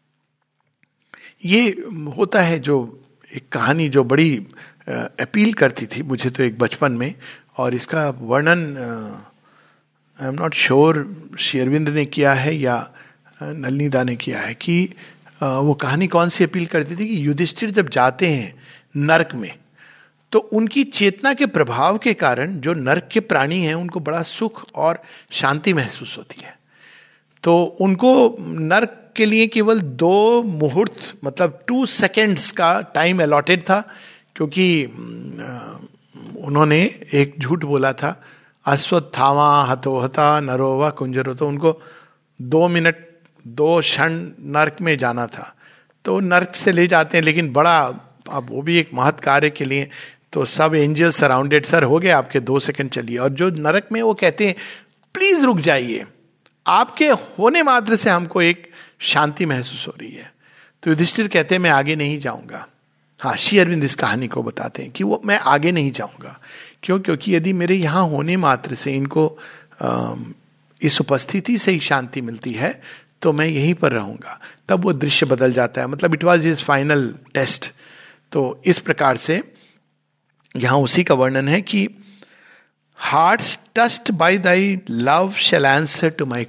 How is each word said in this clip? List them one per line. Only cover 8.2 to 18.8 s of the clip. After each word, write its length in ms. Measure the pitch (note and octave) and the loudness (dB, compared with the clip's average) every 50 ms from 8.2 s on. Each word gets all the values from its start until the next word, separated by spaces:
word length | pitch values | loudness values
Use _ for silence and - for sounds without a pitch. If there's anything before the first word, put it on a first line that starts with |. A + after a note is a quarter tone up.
| A#2+ A2+ B2 C#3 D3+ D#3+ F3 F3 E3 D3 C#3+ | -4 -2 0 0 2 2 2 0 -2 -8 -10
अ, 1500 | C3 B2 A#2 A2+ A2+ G#2+ G#2 G#2 G2 G2 - _ _ _ _ _ _ _ _ _ _ _ _ _ _ _ _ _ - C3+ | -10 -10 -10 -10 -12 -12 -14 -16 -18 -20 -20 _ _ _ _ _ _ _ _ _ _ _ _ _ _ _ _ _ -10 -8
I 80 | C3 C3+ | -8 -6
am 60 | D#3 | -4
not 280 | E3+ D#3+ - - - - | -4 -4 -2 -2 0 4
sure 360 | B2+ C#3 D3+ E3 D#3 D3+ C#3 G#3 G3 - - - - - | 4 6 6 6 4 2 -2 -6 -10 -18 -18 -16 -10 -6
श्री 220 | - - D3 B2+ | -6 -4 -2 0
अरविंद 280 | B2+ C3 C#3+ D#3 D#3 D3 | 0 0 0 0 0 0
ने 160 | D3 D3+ C#3+ | -2 -2 -2
किया 280 | C#3 - D3+ C#3+ C#3 | -2 0 2 4 4
है 240 | C3+ C3 C3 D3+ D#3+ | 4 2 0 -2 -2
या, 200 | D3+ C3+ B2 A#2+ | -2 -2 -2 -2
अ, 140 | A2+ - - - - - _ _ _ _ _ _ - | -2 -4 -10 -16 -20 -20 _ _ _ _ _ _ -16
नलिनी 460 | D3+ D3 D3+ D#3+ C3+ B2+ C3+ C#3+ D3 C#3+ | -14 -14 -12 -10 -6 -4 -4 -2 -2 0
दा 140 | C3+ B2+ | 0 0
ने 140 | B2+ B2 A#2+ | 0 -2 -4
किया 240 | A2 - C3+ B2+ - | -6 -8 -8 -8 -8
है 140 | - A2+ A2+ | -8 -10 -10
कि, 400 | - - F3 E3+ F3 F3+ F3+ - - - - - _ _ - _ - | -8 -2 0 0 0 0 -2 -4 -14 -20 -20 -20 _ _ -18 _ -6
अ, 40 | D3 | -4
वो 280 | C3+ C3 C3+ C#3+ D3+ C#3 | -2 -2 0 2 2 0
कहानी 320 | C#3+ D3 B2+ C#3 E3 G3 | 0 0 -2 0 0 0
कौन 220 | F3 F3 E3+ E3+ F3 | 2 2 2 2 2
सी 160 | - - F3+ | 0 0 0
अपील 220 | D3+ - F3+ E3+ | 0 0 -4 -4
करती 300 | E3 - D#3+ D3 D3 E3+ | -2 -2 -2 -2 -2 -6
थी 120 | F3+ G#3+ A3 | -8 -6 -4
कि 180 | A3 D#3+ C#3+ | -4 -2 -2
युधिष्ठिर 440 | D3 D3 D3 F3 D#3+ - - A3+ G#3+ | 0 0 0 -2 -4 -4 -6 -6 -4
जब 180 | G3 G#3+ E3+ C3 | 0 -2 -2 0
जाते 400 | - C3+ B2 C3 B2+ - F#3+ E3+ | 2 2 2 2 2 0 0 0
हैं 340 | D3 C3 G#2 F2 - - - - - - | 0 -2 -4 -8 -12 -20 -20 -20 -20 -20